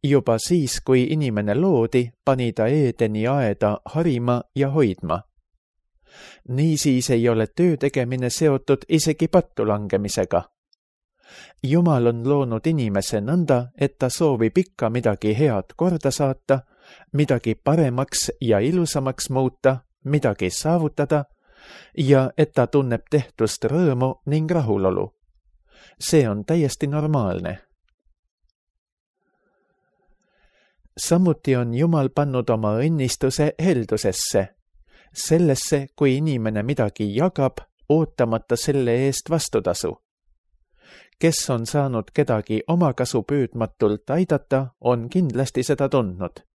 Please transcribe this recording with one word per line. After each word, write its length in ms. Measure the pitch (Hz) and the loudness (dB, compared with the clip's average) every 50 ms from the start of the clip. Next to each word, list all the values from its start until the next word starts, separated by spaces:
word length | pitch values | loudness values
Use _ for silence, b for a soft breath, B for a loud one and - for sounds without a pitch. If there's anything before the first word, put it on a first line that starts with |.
| - | 2
Juba 340 | 139 143 135 - - 117 110 | 2 2 2 2 2 0 0
siis, 380 | - - 170 175 143 123 - - | 0 0 0 0 0 -2 -4 -6
kui 240 | - - 131 127 127 - | 0 2 2 2 2 2
inimene 440 | 156 156 147 127 107 104 104 104 104 131 | 0 -2 -2 -2 -2 -2 0 0 0 0
loodi, 460 | 175 196 170 123 113 113 - 127 123 120 _ _ _ | 2 2 2 2 2 2 0 0 0 -2 _ _ _
pani 280 | - 135 127 123 117 - | 0 0 0 0 -4 0
ta 140 | - 107 117 | 0 0 2
Eedeni 560 | 139 156 143 123 113 - 117 107 107 107 110 | 2 2 2 0 0 0 -2 -2 0 -2 -2
aeda 540 | 123 139 143 131 110 98 - - 104 104 - _ | 0 0 0 0 0 0 0 0 0 0 -2 _
harima 560 | - - 151 170 175 135 120 120 120 123 120 - _ _ | -6 -4 -2 0 0 0 0 0 0 0 -2 -2 _ _
ja 140 | 131 139 139 | -2 -2 0
hoidma. 480 | 139 156 139 104 92 - - 85 80 90 - _ _ _ _ _ _ _ _ _ _ _ _ _ _ B B B B B B B B B B | 2 2 2 2 0 -4 -4 -4 -4 -4 -4 _ _ _ _ _ _ _ _ _ _ _ _ _ _ B B B B B B B B B B
Niisiis 600 | - 123 135 151 165 156 143 - 147 131 127 123 - | -6 -2 0 2 2 0 2 2 2 2 2 2 0
ei 180 | 127 117 117 120 | 0 2 2 2
ole 180 | 117 110 110 | 2 2 0
töö 280 | - _ - 175 180 160 | -2 _ 0 0 0 2
tegemine 520 | 135 - 139 - 139 123 120 131 127 127 123 | 0 -2 -2 -2 -2 -2 -2 -2 -2 -2 -4
seotud 560 | - - 165 151 139 131 - - 139 131 - | -2 0 2 2 2 0 2 0 0 0 0
isegi 400 | - 165 156 - 165 151 - 165 | -2 0 0 2 0 0 0 -2
pattu 400 | 156 - 180 160 _ _ - 110 | 2 2 2 2 _ _ -4 0
langemisega. 760 | 107 104 104 104 98 98 95 101 101 - 113 95 - - 85 - _ _ _ _ _ _ _ _ _ _ _ _ _ _ B B B B B B B B B - | 0 0 -2 -2 -2 -2 -2 -2 -2 -2 -2 -2 0 0 -2 -2 _ _ _ _ _ _ _ _ _ _ _ _ _ _ B B B B B B B B B -2
Jumal 440 | 127 143 175 175 170 151 127 120 | 2 2 4 4 4 4 4 2
on 160 | 120 117 117 117 131 | 2 0 0 0 0
loonud 380 | 143 143 135 120 113 110 - | 0 0 0 -2 -4 -2 -2
inimese 520 | 160 165 151 123 110 98 98 98 - - 104 | -2 0 0 0 0 0 -2 -2 -2 -4 -4
nõnda, 540 | 101 120 156 180 170 151 139 120 123 123 _ | -2 0 0 0 2 2 2 0 0 -4 _
et 220 | - 139 135 - _ | -2 -2 -2 -2 _
ta 80 | 135 127 | -4 -4
soovib 480 | - - 175 151 135 110 113 110 - | 0 0 0 0 2 2 0 2 2
ikka 320 | 180 185 _ _ - 117 110 | 0 -2 _ _ -4 -4 -2
midagi 460 | 113 123 113 113 101 - - 107 107 | -2 0 0 0 -2 0 -2 -2 0
head 400 | 113 156 143 113 98 - _ - | 2 2 2 0 -2 -4 _ -6
korda 360 | - 165 185 175 156 - 143 | -2 -2 -2 -2 0 -2 -4
saata, 480 | - - 147 135 131 - _ - 139 131 - b b b b b b b b b - | -2 0 -2 -2 -2 -4 _ 0 0 0 -2 b b b b b b b b b -2
midagi 420 | 143 151 - 135 117 - 117 110 | -2 2 2 0 0 0 -2 -4
paremaks 760 | - _ 135 151 165 160 131 120 123 135 - - - - - - _ | -2 _ 0 2 2 2 0 0 -2 -4 -4 -4 -4 -4 -4 -6 _
ja 180 | 135 117 107 98 | 0 2 2 2
ilusamaks 720 | 107 143 170 180 170 151 - 151 135 135 127 - - - | 2 2 0 0 -2 0 -2 -4 -4 -4 -4 -6 -6 -4
muuta, 480 | 135 131 135 127 - _ - 131 131 123 _ _ _ _ _ | -2 0 0 0 -2 _ 0 0 0 0 _ _ _ _ _
midagi 460 | 135 147 147 139 123 101 - 95 90 | -2 -2 0 0 0 -2 0 -4 -4
saavutada 760 | - - - 151 170 175 160 147 - - 143 - 156 147 139 _ B B B B B B B B B B B B B | -4 -4 -2 0 0 0 0 -2 -2 -4 -2 0 0 -2 -2 _ B B B B B B B B B B B B B
ja 320 | - 151 131 143 135 131 131 - | -2 4 4 4 4 4 0 0
et 160 | - 156 151 _ | 0 0 2 _
ta 140 | 143 120 | 0 0
tunneb 400 | - - 143 135 123 117 113 - _ | 2 2 0 0 0 -4 -4 -4 _
tehtust 560 | - 147 123 - _ - 113 104 - - - | -2 -2 -2 -2 _ -2 -2 -2 0 -2 -2
rõõmu 460 | 113 135 170 180 156 131 123 131 131 - _ _ 139 | -2 0 2 2 2 2 0 -2 -2 -4 _ _ -4
ning 220 | 143 156 156 156 | -2 -2 0 0
rahulolu. 560 | 180 165 135 113 101 101 95 95 92 95 95 95 _ _ _ _ _ _ _ _ _ _ b b b b b b b b | 0 0 0 0 0 2 2 0 0 0 -4 -6 _ _ _ _ _ _ _ _ _ _ b b b b b b b b
See 300 | - - - 156 131 113 | -4 2 2 2 4 2
on 160 | 101 107 101 | -2 -4 -2
täiesti 420 | - 160 170 151 135 - - 156 | -2 0 0 0 0 -2 -4 -6
normaalne. 680 | 139 143 151 156 156 151 139 110 95 90 92 87 85 92 - _ _ _ _ _ _ _ _ _ _ _ _ _ _ _ _ _ _ _ _ _ _ _ _ _ _ _ _ _ _ _ _ _ _ _ _ _ _ _ _ _ _ _ 392 _ _ _ 807 784 _ _ _ _ _ _ _ _ _ _ _ _ _ _ _ _ _ _ | -4 -2 -2 -2 0 0 0 0 -2 -4 -4 -6 -8 -10 -10 _ _ _ _ _ _ _ _ _ _ _ _ _ _ _ _ _ _ _ _ _ _ _ _ _ _ _ _ _ _ _ _ _ _ _ _ _ _ _ _ _ _ _ _ _ _ _ _ _ _ _ _ _ _ _ _ _ _ _ _ _ _ _ _ _ _ _
Samuti 580 | - - - 170 175 185 175 151 - - 143 131 | -10 -2 0 2 2 4 2 0 0 0 0 0
on 180 | 123 120 117 117 | 0 0 -2 -2
Jumal 360 | 120 160 170 170 151 139 131 | 0 0 2 2 0 0 0
pannud 400 | - 147 147 143 131 123 113 - | 0 -2 -2 0 -2 -4 -2 0
oma 260 | 113 113 110 104 107 | -2 0 0 -2 0
õnnistuse 800 | 113 135 160 165 151 131 123 - - 143 131 - - 147 151 - - | 0 0 0 0 0 -2 -4 -2 -2 -2 -2 0 0 -2 -2 -2 -2
heldusesse, 880 | 160 190 165 123 113 - 110 107 - 104 90 - - - - 101 95 - _ _ _ _ _ _ b b b b b b b | 0 0 0 0 0 -2 -2 -2 0 -2 -2 -2 -6 0 0 0 0 -2 _ _ _ _ _ _ b b b b b b b
sellesse, 760 | - - - 156 165 175 156 135 127 - - 151 143 139 131 _ | -10 0 2 2 4 4 2 2 0 0 -2 -2 -2 -2 -6 _
kui 220 | - 147 135 127 | 0 2 2 2
inimene 460 | 135 156 160 139 120 110 110 110 104 104 | 2 0 -2 -2 -2 -2 -2 -2 -2 -2
midagi 460 | 123 147 - 117 104 - - 107 104 101 | -2 -2 0 -2 -2 -2 -4 -6 -4 -2
jagab, 500 | 117 160 185 - - 139 131 - - - _ _ _ _ _ | 0 0 0 0 0 -2 -2 -2 -6 -20 _ _ _ _ _
ootamata 640 | 147 160 160 - - - 127 117 113 113 - _ 120 | 0 0 0 -2 -2 -2 -2 0 0 -4 -2 _ -4
selle 380 | 120 - - 139 139 127 120 117 123 135 | -2 0 -2 0 0 0 0 0 2 0
eest 220 | 139 131 - - - | 0 -2 -4 -4 -4
vastutasu. 640 | 165 160 - - - 110 92 92 87 - - 82 - _ _ _ _ _ _ _ _ _ _ _ _ _ _ b b b b b b b b b b _ | -4 -2 -2 -2 -2 -2 0 0 -4 -2 -4 -6 -8 _ _ _ _ _ _ _ _ _ _ _ _ _ _ b b b b b b b b b b _
Kes 300 | - 165 156 - - - | 0 0 0 0 -2 -2
on 160 | 131 117 113 | -4 -4 -4
saanud 460 | - - 147 139 139 123 113 101 - _ | -2 -2 -2 0 0 -2 -4 -6 -4 _
kedagi 480 | - 143 - 120 107 104 - 110 110 - | -2 0 2 0 -2 -2 -2 -4 -4 -2
omakasu 560 | - 170 175 180 143 123 - 123 - - 123 101 | 0 0 2 2 0 0 -2 -4 -2 -2 -4 -2
püüdmatult 840 | - 139 143 127 113 - 120 110 - - _ 113 104 107 104 _ - | 0 -2 -2 -2 -2 -2 -6 -6 -6 -2 _ 0 0 0 -2 _ -4
aidata, 560 | 131 170 185 - 160 139 - _ 135 135 135 127 _ _ | -2 -2 0 0 -2 -4 -2 _ -2 -2 -2 -4 _ _
on 300 | - 120 123 120 113 127 | 0 0 0 0 -2 -2
kindlasti 540 | - 185 180 143 107 127 135 123 _ 131 120 | 0 0 0 0 0 -2 -4 -2 _ -4 -2
seda 260 | - 143 - 143 135 | -2 0 0 0 0
tundnud. 540 | 143 135 117 95 87 90 95 87 _ - _ _ | 2 0 0 -2 -6 -8 -8 -10 _ -14 _ _